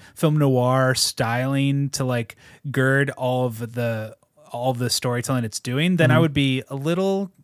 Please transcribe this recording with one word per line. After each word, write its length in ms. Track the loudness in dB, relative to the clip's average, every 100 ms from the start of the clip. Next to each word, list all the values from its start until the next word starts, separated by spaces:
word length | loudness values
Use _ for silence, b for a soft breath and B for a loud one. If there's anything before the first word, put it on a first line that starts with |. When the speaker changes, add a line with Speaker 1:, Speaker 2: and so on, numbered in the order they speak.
| B -2
Speaker 1:
film 220 | 2 4
noir 560 | 4 4 2 4 2 2
styling 960 | -2 -2 -2 -2 -2 0 0 0 -2
to, 120 | -2
like, 320 | -2 -2 -4 -12 B B -4
gird 400 | 0 2 2 0
all 340 | -2 -2 0 -2
of 260 | -4 -8
the, 420 | -4 -4 -4 -8 -14 _ _ -14
all 200 | -4 -2
of 60 | -2
the 120 | -2
storytelling 520 | -2 -2 -4 -2 -2
it's 160 | -4 -6
doing, 360 | -6 0 0 4
then 140 | 4
I 40 | 6
Speaker 2:
Mm-hmm. 60 |
Speaker 1:
would 120 | 4
be 300 | 2 0 0 -4
a 60 | -6
little, 560 | -2 0 0 -2 -4 -10